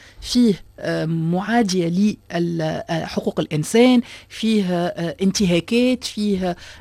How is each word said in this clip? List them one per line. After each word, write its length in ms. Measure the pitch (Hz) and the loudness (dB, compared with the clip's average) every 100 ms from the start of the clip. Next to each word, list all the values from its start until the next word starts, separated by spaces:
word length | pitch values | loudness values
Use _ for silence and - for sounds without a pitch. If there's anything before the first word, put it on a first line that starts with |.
| - - | -20 -18
فيه، 340 | - 247 233 175 - - | -2 2 4 2 -6 -10
آه، 260 | - 165 | -4 -2
معادية 840 | 160 165 165 180 202 240 208 185 165 | -2 -2 0 -2 0 2 2 0 0
لل-، 720 | 175 208 - _ 170 170 170 | 2 0 0 _ -4 -2 -2
آه، 420 | 156 160 - 165 | -4 -4 -4 -6
حقوق 360 | - - 208 - | -4 -6 -4 -4
الإنسان، 600 | 175 151 156 226 247 247 - - - | -4 -4 0 4 6 4 0 -12 -18
فيه، 360 | - 220 214 | -6 0 0
آه، 520 | 185 175 175 - 170 - | 0 0 -2 -4 -6 0
انتهاكات، 840 | 196 190 190 175 165 233 247 254 | 0 2 2 2 2 2 2 0
فيه، 520 | - - 208 190 185 170 - - | -4 -4 -2 0 -2 -4 -12 -16